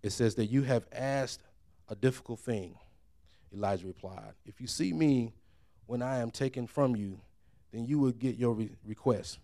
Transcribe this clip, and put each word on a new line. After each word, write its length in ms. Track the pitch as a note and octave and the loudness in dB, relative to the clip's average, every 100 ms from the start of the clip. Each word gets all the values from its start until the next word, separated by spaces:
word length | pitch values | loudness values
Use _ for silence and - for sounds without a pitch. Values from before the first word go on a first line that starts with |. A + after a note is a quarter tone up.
it 80 | G#2 | -4
says 260 | - A#2 G#2 | 2 2 2
that, 120 | G#2+ | 2
"You 160 | C3 | 2
have 240 | C3+ C#3 - | 4 0 0
asked 520 | - C3+ C#3 C3 - - - _ - - | -6 -2 -2 -2 -8 -16 -20 _ -20 -14
a 80 | G#2 | 0
difficult 440 | C3 B2+ - A#2 | 0 0 -10 -8
thing," 380 | - A2 F2 - - - - _ - - - | -4 -4 -4 -14 -20 -20 -20 _ -20 -20 -16
Elijah 340 | G2+ G2+ F#2+ F#2 | -4 0 0 -4
replied. 460 | F2+ F#2+ F#2+ G#2 - - | -10 -12 -12 -14 -18 -20
"If 140 | - | -14
you 80 | B2 | -8
see 240 | - F3+ | -2 0
me 420 | D#3+ D#3 C3 A2+ - _ _ _ _ - | 4 4 4 2 -6 _ _ _ _ -6
when 160 | A#2+ | -4
I 160 | B2+ C3 | -2 -2
am 120 | A#2 | -2
taken 360 | - C3+ B2+ A#2 | -2 -2 -2 -4
from 280 | - C3+ A2+ | 2 2 2
you, 240 | G2+ F#2+ - _ - - _ | -2 -8 -18 _ -20 -20 _
then 140 | A2 A#2+ | -8 0
you 140 | D3 | 4
will 120 | C3+ | 4
get 260 | A#2 B2+ G#2+ | 2 -2 2
your 160 | A#2+ | 0
re-, 220 | A2 G#2+ - G#2 | 0 -4 -6 -12
request. 540 | A2 C3+ G#2 - - | -2 2 2 -2 -14